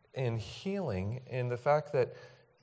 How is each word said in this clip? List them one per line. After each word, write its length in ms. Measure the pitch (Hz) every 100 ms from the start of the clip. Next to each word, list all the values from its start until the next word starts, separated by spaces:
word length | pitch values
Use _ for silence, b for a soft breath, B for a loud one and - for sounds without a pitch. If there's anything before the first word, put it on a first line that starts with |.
| _
and 260 | - 123 113
healing 840 | - - 190 196 165 95 98 123 -
and 220 | 127 123
the 60 | 120
fact 340 | 147 151 147
that 220 | 135 123 B B B B _